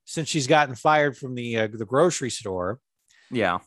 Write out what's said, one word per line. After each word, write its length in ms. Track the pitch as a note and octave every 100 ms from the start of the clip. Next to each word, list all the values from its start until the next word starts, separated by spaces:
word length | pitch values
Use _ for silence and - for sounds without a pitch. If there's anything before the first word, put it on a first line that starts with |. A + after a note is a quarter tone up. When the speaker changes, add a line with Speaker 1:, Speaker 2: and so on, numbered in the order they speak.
| -
Speaker 1:
since 240 | - D3
she's 180 | E3 B2+
gotten 280 | D3+ C#3+ A#2+
fired 420 | D#3 D3+ D3 B2+
from 180 | C3+ B2
the, 220 | A#2+ A2+
uh, 100 | G#2+
the 140 | A2 G#2
grocery 440 | B2+ F3 - B2+
store. 500 | - G2+ F#2 F2+ A#2 _ _ _ _ -
Speaker 2:
Yeah. 300 | B2 F#2+ F2